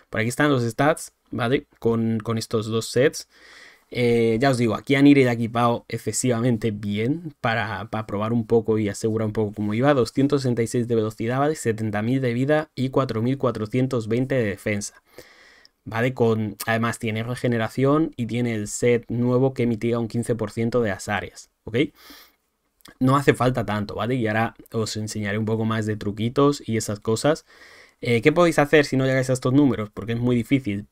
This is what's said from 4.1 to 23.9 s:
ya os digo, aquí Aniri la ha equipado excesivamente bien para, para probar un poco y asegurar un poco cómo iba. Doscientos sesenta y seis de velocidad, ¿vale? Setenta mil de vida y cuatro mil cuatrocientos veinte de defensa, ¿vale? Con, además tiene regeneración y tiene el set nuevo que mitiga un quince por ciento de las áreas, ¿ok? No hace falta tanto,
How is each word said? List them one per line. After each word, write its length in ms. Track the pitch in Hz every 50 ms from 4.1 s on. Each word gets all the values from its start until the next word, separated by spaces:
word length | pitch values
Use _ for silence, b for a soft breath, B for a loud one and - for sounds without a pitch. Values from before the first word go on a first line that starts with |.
| 117 117 117 113 113 110
ya 80 | 139 139
os 80 | 135 117
digo, 160 | 123 113 101
aquí 220 | - - - 139
Aniri 280 | 139 139 143 143 139 127
la 80 | 123
ha 20 | 120
equipado 500 | 113 117 107 120 117 120 117 117 - - -
excesivamente 840 | - 117 - 117 107 - - 127 120 113 117 131 120 107 113 113
bien 640 | 104 101 110 104 101 104 110 123 151 170 180 156 - _
para, 480 | - 120 113 113 101 107 104 95 101 110
para 160 | - 110 107 -
probar 260 | 104 101 107 110 117
un 140 | 120 107 -
poco 320 | 117 117 110 - 110 110
y 100 | 107 101
asegurar 380 | 101 - - 113 107 110 110 110
un 40 |
poco 220 | 107 113 110 101 104
cómo 220 | 107 104 104 107
iba. 180 | 113 131 143 147
Doscientos 480 | 131 113 - - 139 135 143 147 139
sesenta 220 | 131 123 120 117 117
y 40 | -
seis 200 | - 123 117 120
de 80 | 120
velocidad, 420 | 113 107 107 107 - 113 113 127 135
¿vale? 160 | 139 151 156
Setenta 460 | - - 117 107 113 113 110 101 104
mil 180 | 107 117 131 135
de 140 | 131 123 117
vida 380 | 120 131 139 151 156 151 - _
y 160 | - 127 131
cuatro 320 | 131 139 131 127 110 110
mil 160 | 110 123 135 139
cuatrocientos 680 | - 120 110 104 107 104 - 131 127 131 135 120 107 107
veinte 280 | 117 123 131 127 139
de 80 | 131 113
defensa, 600 | 101 90 - - 110 104 101 98 - - - _ B B B B B B B B B B B B B B B -
¿vale? 300 | - 110 117 120 131 131
Con, 420 | - 120 113 113 110 107 104 98 - -
además 320 | - 113 113 117 117 110 -
tiene 260 | - 113 107 110 113
regeneración 880 | 120 123 - - 127 120 117 110 110 - 127 131 139 143 156 160 156 - -
y 80 | 117
tiene 300 | 104 113 120 123 120 113
el 120 | 107 104 104
set 380 | - - - 120 120 113 - -
nuevo 460 | 113 120 120 123 123 123 135 135 131
que 140 | 131 120 120
mitiga 320 | 117 110 - 117 117 117
un 80 | 117 110
quince 260 | - 120 113 - 120
por 160 | 110 110 101
ciento 320 | - 117 113 120 117 123
de 80 | 117 104
las 180 | 95 95 - -
áreas, 440 | 104 95 - - - - - _ _ _ _
¿ok? 140 | - 107 123 160 - - B B B B B B B B B B _ _ _ _ _ _ _ - - - -
No 160 | 127 131 135
hace 200 | 143 139 147 123
falta 320 | - 123 127 123 120 110 -
tanto, 260 | 104 107 104 104